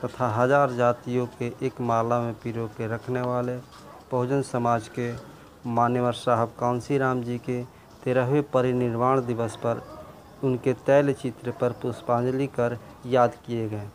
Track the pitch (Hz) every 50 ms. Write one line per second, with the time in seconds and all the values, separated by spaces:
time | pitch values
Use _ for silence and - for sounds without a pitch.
0 | - 117 - - 127 120 107 113 123 127 139 143 143 131 123 120 123 120 120 -
1 | - 123 123 127 123 120 - - 123 120 - - 135 131 - - 127 120 117 113
2 | 113 117 120 120 120 117 110 110 - 123 110 117 113 110 113 - 117 110 113 117
3 | - - 127 123 123 123 123 123 123 123 123 127 123 - - - - - - -
4 | - - - 127 123 127 139 139 131 - - 123 120 120 117 117 110 - - -
5 | 120 120 117 120 - - - - - - - - - 123 117 117 117 120 123 123
6 | 123 123 117 - - 127 120 113 117 110 - - 120 120 123 123 117 - 143 139
7 | 135 131 127 127 117 120 120 120 120 - 123 123 120 120 - - - - - -
8 | - 131 127 131 127 123 139 147 147 151 - 131 127 127 123 123 123 120 113 113
9 | 123 127 135 135 123 120 120 113 117 110 110 - - 120 117 117 - - - -
10 | - - - - - - - - - 135 127 120 - 135 127 - - - 139 143
11 | 143 139 135 - - 127 113 - - 120 120 - 127 123 117 - - 127 113 -
12 | - - 120 120 120 127 131 131 139 135 - - 120 120 120 113 - - - -
13 | - 123 123 127 123 120 - - - - 120 117 110 107 107 104 101 104